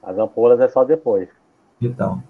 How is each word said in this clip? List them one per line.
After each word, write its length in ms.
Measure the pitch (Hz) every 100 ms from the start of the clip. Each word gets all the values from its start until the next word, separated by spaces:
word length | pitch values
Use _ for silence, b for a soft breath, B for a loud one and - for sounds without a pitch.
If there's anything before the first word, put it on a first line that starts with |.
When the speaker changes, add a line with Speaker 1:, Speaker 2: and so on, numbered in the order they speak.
Speaker 1:
As 120 | 92 92
ampolas 420 | 110 - 120 120
é 80 | 123
só 140 | -
depois. 440 | 131 156 - 101 90 _ _ _ _ _
Speaker 2:
Então. 420 | 120 123 95 -